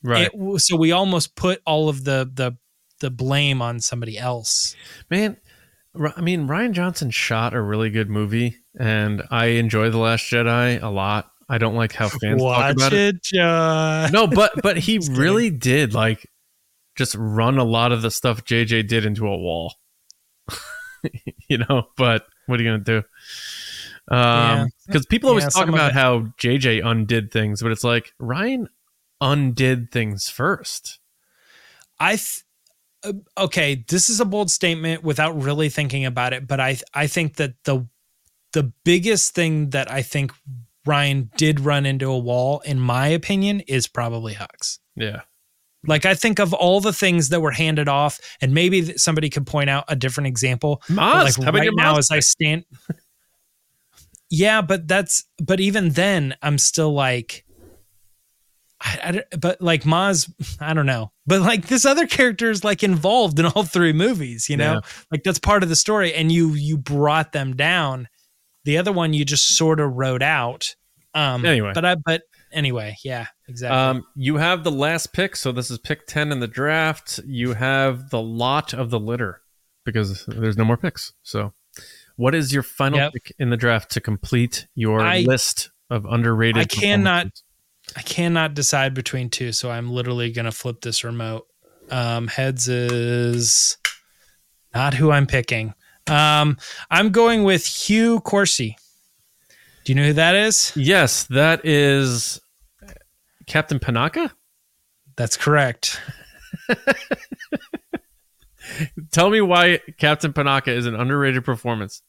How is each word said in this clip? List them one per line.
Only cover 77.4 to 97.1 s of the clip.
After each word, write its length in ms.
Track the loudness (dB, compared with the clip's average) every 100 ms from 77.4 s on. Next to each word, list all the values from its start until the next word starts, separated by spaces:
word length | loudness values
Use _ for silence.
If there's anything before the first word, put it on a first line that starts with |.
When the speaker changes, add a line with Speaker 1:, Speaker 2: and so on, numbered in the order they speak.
| -2 -2
Speaker 1:
have 560 | 0 2 0 -2 -4
the 100 | -6
lot 520 | -4 -2 0 0 -4 -6
of 160 | -4
the 80 | -2
litter 420 | -2 -4 -4 -6 _ _ _ _ -4
because 380 | -2 -2 -4 -8
there's 280 | -4 -2 2
no 100 | 2
more 120 | 2
picks. 340 | -2 -6 -16 _
So, 300 | -10 -6 -6 -10 _ -20 -20 -20 _ -2
what 200 | 0 2
is 180 | 0
your 80 | -2
final 380 | -2 -2 0 2
Speaker 2:
Yep. 140 | 0
Speaker 1:
pick 200 | -4 -14 -4
in 100 | -2
the 80 | 2
draft 320 | 2 2 0
to 80 | -8
complete 640 | -4 -6 -2 0 0 -4 -10 -4
your 260 | 0 2
Speaker 2:
I, 200 | 2 2
Speaker 1:
list 500 | 2 2 0 -4 -10 _ _
of 160 | -6 -2
underrated 560 | 0 2 2 2 2
Speaker 2:
I 40 | 0
cannot, 500 | 0 2 2 2 0
Speaker 1:
performances? 200 | -2 -10 _ _ _ _ -20 -16
Speaker 2:
I 40 |
cannot 500 | -8 -4 0 0 0
decide 400 | -2 -2 0 0
between 380 | -2 -6 -6 -6
two, 200 | -6 -6
so 200 | -6 -6
I'm 180 | -6 -6
literally 400 | -4 -4 -2 -4
gonna 200 | -4 -6
flip 300 | -6 -8 -8
this 220 | -6 -6
remote. 440 | -6 -8 -8 -8 -12 _ _ _ -8
Um, 380 | -4 -2 -2 -4
heads 400 | -4 -4 -2 -2
is 1080 | -2 0 -2 0 0 0 0 2 2 2 -2 -8 -10 _ _ _ _ _ _ _ -2
not 180 | -2
who 160 | 2 4
I'm 140 | 4 4
picking. 480 | 0 -2 -4 -6 -12 _ _ 0
Um, 520 | 2 4 4 2 0 -6 -16 0
I'm 180 | 2
going 340 | 4